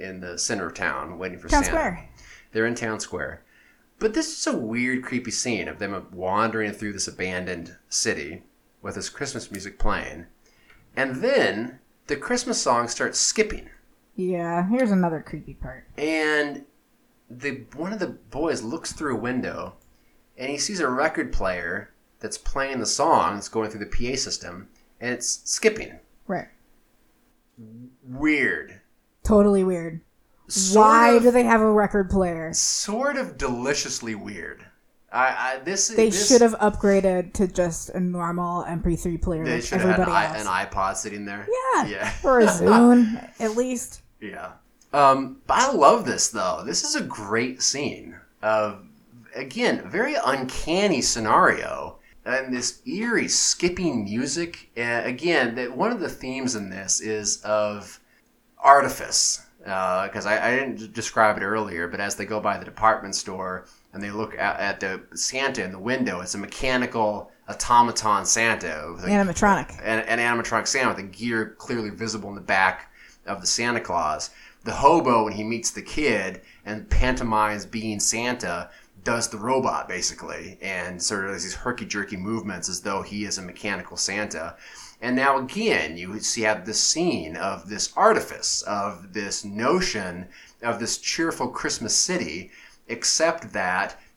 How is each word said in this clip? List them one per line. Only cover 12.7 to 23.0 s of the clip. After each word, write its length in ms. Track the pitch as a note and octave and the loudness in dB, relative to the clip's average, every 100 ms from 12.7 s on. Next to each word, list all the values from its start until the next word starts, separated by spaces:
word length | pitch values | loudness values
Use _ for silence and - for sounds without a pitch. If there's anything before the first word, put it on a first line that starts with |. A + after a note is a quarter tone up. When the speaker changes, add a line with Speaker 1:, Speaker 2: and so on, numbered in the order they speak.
| A#2+ A#2 | 2 2
Speaker 1:
starts 300 | - B2 - | -2 -2 0
skipping. 500 | - - G#2+ - - - _ _ _ - | 0 0 -2 -2 -12 -20 _ _ _ -6
Speaker 2:
Yeah, 500 | F#3 F3+ E3+ E3+ F#3 | -2 -2 -2 0 2
here's 240 | A#3+ B3 | 2 4
another 280 | G3 F3 D#3+ | 4 2 0
creepy 340 | - D#3 C#3+ | -8 -12 -12
part. 340 | C#3 C3 B2+ - - | -12 -12 -14 -16 -6
Speaker 1:
And 680 | D3 D#3+ D#3 D3+ D3 C#3 - _ _ _ _ _ - | -2 0 2 2 0 -4 -14 _ _ _ _ _ -20
the, 360 | B2 C#3 C3+ A2+ B2+ | -8 -6 -6 -12 -10
one 160 | F3 | -8
of 60 | A3 | -4
the 80 | E3 | -6
boys 560 | - - C3 D#3+ C3 | -6 -10 -4 -2 -2
looks 300 | A2 D#3+ - | -4 -8 -8
through 240 | - D#3 A2+ | -6 -4 -2
a 40 | |
window 540 | A#2 B2+ F#2+ D#2+ F2+ - _ _ _ _ _ - | -2 -2 -4 -6 -10 -14 _ _ _ _ _ -12
and 100 | B2+ | -8
he 80 | C#3+ | -4
sees 220 | - G3 | -4 0
a 80 | C#3+ | 0
record 440 | B2+ D3+ - - | 2 0 0 -2
player 600 | - F#2+ F2+ E2+ F#2+ G#2 _ _ _ | 0 0 -2 -4 -6 -8 _ _ _
that's 180 | G#2+ - | -12 -8
playing 400 | - C#3 C3+ C3 | -4 -2 -2 -2
the 80 | A2 | -2
song 480 | - | 2